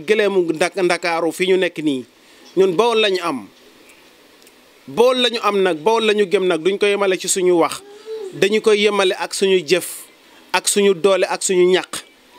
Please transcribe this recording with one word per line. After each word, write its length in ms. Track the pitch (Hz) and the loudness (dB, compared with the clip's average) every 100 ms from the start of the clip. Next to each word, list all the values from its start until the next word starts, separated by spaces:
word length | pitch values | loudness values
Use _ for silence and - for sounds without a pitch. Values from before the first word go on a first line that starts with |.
| 156 | -2
gëleemu 460 | 214 202 196 165 | 0 2 0 0
Ndak-, 280 | 156 175 196 | -2 -2 0
Ndakaaru 500 | 180 170 175 165 165 | -2 0 -2 -2 -2
fi 140 | 156 185 | -2 0
ñu 80 | 185 | 0
nekk 220 | 175 - | 0 -2
nii. 220 | 151 131 117 _ _ - - 175 | -4 -4 -6 _ _ -20 -6 0
Ñun 160 | 190 170 | 2 2
Bawol 240 | 233 220 | 0 2
la 100 | 214 | 0
ñu 80 | 180 | 0
am. 240 | 170 131 92 - - - - - - _ _ _ - _ _ _ - | -4 -6 -10 -20 -20 -20 -20 -20 -20 _ _ _ -20 _ _ _ -8
Bawol 300 | 139 247 254 | 2 2 4
la 80 | 240 | 0
ñu 80 | 226 | 0
am 200 | 202 202 | -2 0
nag, 160 | 185 160 | 0 0
Bawol 260 | 165 226 220 | 0 0 2
la 60 | |
ñu 100 | 208 196 | 2 2
gëm 200 | 196 185 | 0 0
nag, 160 | 165 | 0
duñ 160 | 170 196 | -2 0
ko 80 | 208 | 0
yemale 320 | 202 196 180 | 0 0 -2
ci 100 | 180 | -4
suñu 240 | 196 180 170 | -2 2 2
wax. 240 | 143 - - - - - - | 2 -2 -16 -20 -14 -12 -10
Dañu 280 | 147 196 220 | -2 0 2
koy 180 | 220 208 | 2 2
yemale 320 | 208 202 190 202 | 2 2 0 -2
ak 160 | 170 | -6
suñu 240 | - 196 185 147 | -2 2 2 2
jëf, 400 | 175 - - - - - - - | -2 -2 -14 -18 -20 -20 -20 -6
ak 160 | 185 - | -4 -2
suñu 260 | 208 196 | 2 2
doole, 300 | 175 196 185 185 | 2 2 2 0
ak 140 | 180 | -2
suñu 240 | - 180 180 | -2 2 4
ñàq. 320 | 180 - - - _ _ | 2 -2 -12 -14 _ _